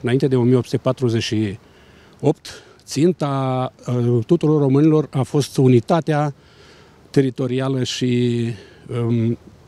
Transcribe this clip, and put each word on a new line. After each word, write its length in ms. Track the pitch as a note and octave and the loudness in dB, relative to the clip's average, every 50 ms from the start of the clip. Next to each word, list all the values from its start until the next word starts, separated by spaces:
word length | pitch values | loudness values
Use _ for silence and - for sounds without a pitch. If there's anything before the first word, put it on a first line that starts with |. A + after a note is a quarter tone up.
înainte 260 | C3 A#2+ B2+ C3+ D#3 | -4 -2 0 0 0
de 80 | C3+ C3 | 0 0
o 60 | B2 | 2
mie 140 | A#2 B2 B2+ | 2 2 2
opt 100 | A#2+ A2 | 2 0
sute 120 | - - | -2 -6
patruzeci 460 | A#2+ - C3 B2+ - B2+ A#2 A2+ A2 - | -4 -2 -2 -2 -2 -2 -2 -2 -2 -4
și 340 | - A2 G#2+ A2 G2+ F#2 - _ _ _ - - - - - - - - - | -2 -2 -2 -2 -4 -6 -10 _ _ _ -20 -20 -20 -20 -20 -20 -20 -14 -4
opt, 440 | - D3 D#3+ _ - - - - - - - _ _ | -2 -2 -2 _ -8 -20 -20 -20 -20 -20 -20 _ _
ținta, 880 | - - C3+ D#3+ F#3 F3 - D#3 C#3+ C#3 C3+ C3+ C3 C3 B2+ B2+ - _ - - | -8 -4 0 0 0 0 0 -4 -4 -2 -2 -2 -2 -2 -2 -4 -6 _ -12 -8
uh, 380 | - B2 B2 A#2 A#2+ B2 A#2 A2 | -4 -2 0 0 2 0 0 2
tuturor 360 | - E3+ E3+ E3 D3+ D#3 D3 | 0 0 2 2 2 2 2
românilor 460 | C#3+ C3+ C3+ C#3 D#3 D#3+ D#3 D#3 D3+ - | 2 2 4 4 4 4 2 2 0 -2
a 100 | - C3+ | -4 -4
fost 360 | A#2+ - - D3 C3 - - | -4 -2 -2 -2 -2 -2 0
unitatea 760 | - C3 B2+ B2+ A#2 - - F3 E3 - - D3+ D3 D3+ D3 C3+ _ - - - - - - - - - - _ _ _ - | 2 4 6 4 4 4 2 0 0 0 -2 -2 -2 -2 -4 -6 _ -20 -20 -20 -20 -20 -20 -20 -20 -20 -20 _ _ _ -2
teritorială 760 | - C#3+ C3+ C3 A#2+ - C3+ A#2+ B2+ C3 C3 C3+ C3+ B2+ B2 | 0 0 0 0 -2 -4 -4 -4 -2 -2 -2 -2 -2 -2 -4
și, 580 | - - - B2+ B2 B2 B2 B2 A#2+ A#2+ A#2+ A#2 A#2 A#2 - - - - - - - A#2+ A#2+ A#2+ | -4 -4 -4 -2 0 0 2 0 0 0 -2 -2 -4 -6 -10 -16 -20 -20 -20 -14 -8 -6 -4 -2
um, 300 | A#2 A#2+ A#2 A2+ A#2+ - - - - - - - | 0 0 0 0 0 -2 -4 -8 -20 -20 -20 -20